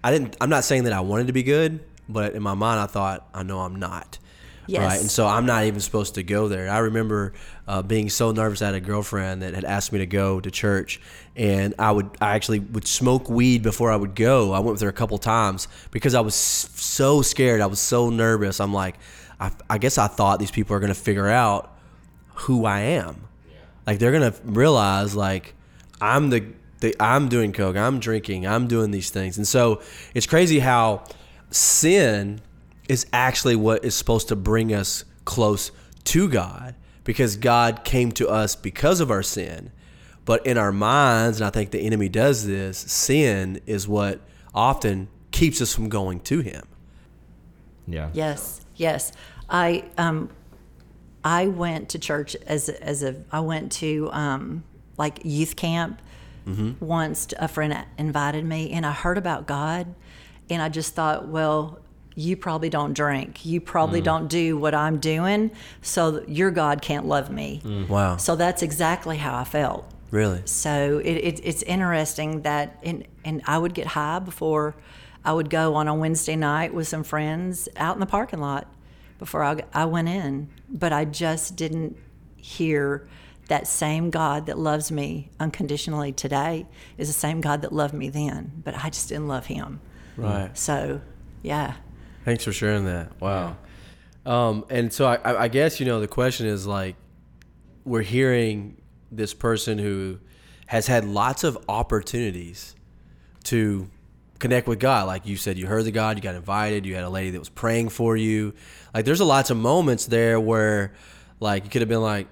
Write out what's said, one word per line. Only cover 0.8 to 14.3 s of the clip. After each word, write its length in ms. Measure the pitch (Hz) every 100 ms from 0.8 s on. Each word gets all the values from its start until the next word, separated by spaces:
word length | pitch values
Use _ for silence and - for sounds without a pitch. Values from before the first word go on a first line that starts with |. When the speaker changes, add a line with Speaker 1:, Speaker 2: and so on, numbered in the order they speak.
Speaker 1:
that 80 | 120
I 80 | 98
wanted 280 | 92 107 123
to 40 |
be 100 | 131
good, 380 | 127 147 160 160 - - -
but 260 | 107 104
in 80 | 107
my 120 | 104
mind, 260 | 98 110 110
I 60 | 101
thought, 400 | 104 98 92 -
"I 100 | 92
know 160 | 92 95
I'm 160 | 92 95
not." 420 | 92 92 - - - - - - -
Speaker 2:
Yes. 140 | 190
Speaker 1:
Right? 180 | 95 98
And 80 | 104
so 160 | - 107
I'm 180 | 110 123
not 180 | 117
even 140 | 107 101
supposed 360 | - 107 101 -
to 80 |
go 240 | 92 101 107
there. 200 | 95 92
I 100 | 107
remember, 540 | 113 113 110 107 98 - - - -
uh, 140 | 98
being 260 | 95 110 107
so 220 | - 117
nervous. 280 | 110 110 101
I 40 | 101
had 80 |
a 60 | 95
girlfriend 600 | 95 104 104 101 95 92
that 120 | 92
had 100 | 90
asked 280 | 92 101 -
me 80 | 104
to 60 | 92
go 340 | 98 98 95
to 100 | 92
church, 500 | - 107 98 - - - - - -
and 360 | 107 98 101 -
I 140 | 107
would, 180 | 104 101 -
I 140 | 104
actually 240 | 107 - 107
would 260 | 101 113 -
smoke 440 | - 127 127 127
weed 320 | 117 127 123
before 280 | 110 - 117
I 40 | 107
would 180 | 101 98
go. 360 | 113